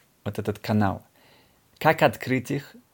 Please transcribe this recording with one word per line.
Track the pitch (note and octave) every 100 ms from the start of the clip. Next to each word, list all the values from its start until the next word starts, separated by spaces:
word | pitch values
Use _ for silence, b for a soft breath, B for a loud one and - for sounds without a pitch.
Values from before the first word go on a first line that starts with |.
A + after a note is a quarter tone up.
| _ _
вот | - G#2+
этот | G#2 G#2
канал. | - G#2+ G2+ F2+ - b b b b b _ _
Как | D#3 D#3
открыть | D3 - - B2+ -
их? | C#3 - - _